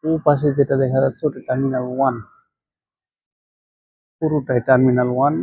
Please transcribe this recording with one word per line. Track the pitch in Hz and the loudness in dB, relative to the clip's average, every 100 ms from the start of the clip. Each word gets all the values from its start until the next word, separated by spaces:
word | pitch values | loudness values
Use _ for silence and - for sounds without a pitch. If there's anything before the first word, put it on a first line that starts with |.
ও | - 160 156 | -2 0 2
পাশে | 143 147 139 | 2 2 0
যেটা | 143 135 | 0 2
দেখা | 135 131 | 0 0
যাচ্ছে | 135 - 156 | 0 -2 -6
ওটা | 135 - | -6 -6
টার্মিনাল | 131 135 131 127 127 | -4 -2 -2 -4 0
ওয়ান, | 135 120 107 _ _ _ _ _ _ _ _ _ _ _ _ _ _ _ _ _ _ _ | -2 -2 -12 _ _ _ _ _ _ _ _ _ _ _ _ _ _ _ _ _ _ _
পুরোটাই | 156 151 131 123 120 | -4 -2 -2 -2 2
টার্মিনাল | 127 131 123 123 123 | 4 4 2 0 0
ওয়ান | 139 160 | 0 -2